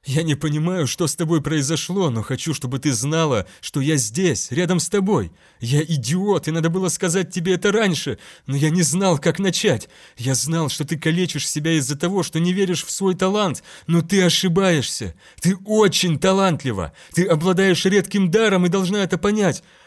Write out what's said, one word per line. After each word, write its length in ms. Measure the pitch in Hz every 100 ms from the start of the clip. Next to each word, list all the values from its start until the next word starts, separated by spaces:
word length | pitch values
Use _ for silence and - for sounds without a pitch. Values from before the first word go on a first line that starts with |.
| -
«Я 160 | 139
не 120 | 165 143
понимаю, 520 | 156 151 165 185 135
что 180 | - 165
с 120 | -
тобой 240 | 160 165
произошло, 680 | 147 156 135 156 - 196 170
но 140 | 113
хочу, 300 | 101 - -
чтобы 260 | 151 131 131
ты 140 | 151
знала, 520 | 120 143 160 160 120 110 -
что 220 | - 151
я 160 | 139 156
здесь, 540 | 110 120 185 131 -
рядом 280 | 131 175 180
с 80 | -
тобой. 460 | 208 190 180 87 - _ _
Я 240 | 120 143
идиот, 640 | 160 156 113 180 202 180 -
и 40 |
надо 180 | 165 160
было 180 | 180 185
сказать 460 | - 185 180 185
тебе 220 | - 170 185
это 180 | 208
раньше, 440 | 208 208 156 - 104 - - -
но 100 | 139
я 140 | 156
не 140 | 170
знал, 340 | 151 165 196 156
как 200 | 180 170
начать. 520 | 196 170 208 117 - - - -
Я 180 | 120
знал, 360 | 131 143 165 151
что 160 | - 147
ты 120 | 165
калечишь 520 | 160 170 180 151 -
себя 240 | 156 156
из-за 240 | 160 127 147
того, 260 | 175 196
что 160 | 165 160
не 140 | 175
веришь 320 | 180 190 175 -
в 60 |
свой 240 | - 190 180
талант, 480 | 190 208 196 135 - - -
но 160 | 170
ты 220 | 165 202
ошибаешься. 920 | 175 - 190 170 190 160 120 - 101 - - -
Ты 160 | 170 185 196
очень 540 | 214 208 143 180 147
талантлива, 760 | 190 196 190 151 135 101 80 - -
ты 120 | - 185
обладаешь 580 | 160 175 180 196 175
редким 480 | 190 202 - 208 190
даром 340 | 202 220 190 180
и 40 |
должна 340 | 190 180 208
это 140 | 185 175
понять, 440 | 208 214 190 - - -